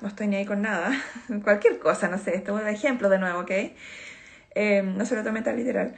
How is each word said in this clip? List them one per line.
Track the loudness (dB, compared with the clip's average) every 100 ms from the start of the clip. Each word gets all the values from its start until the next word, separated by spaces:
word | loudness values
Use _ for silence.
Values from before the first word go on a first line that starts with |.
no | -10
estoy | -4 -2
ni | 0
ahí |
con | -2 -2
nada", | -2 -2 -2
<laughs> | -2 -4 -12 -8 -4
cualquier | 2 4 6 4
cosa, | 2 2 0
no | -2
sé, | -2
esto | -4 -2 -4
es |
un | -2
ejemplo | 0 0 2 4
de | 4
nuevo, | 4 -2
¿ok? | -2 -2 -4 -8 -18 -18 -18 -18 -20 -20 _
Eh, | 0 4 4
no | 2 0 0
se | 0
lo |
tomen | -2 -2
tan | 0 0
literal, | 0 0 -2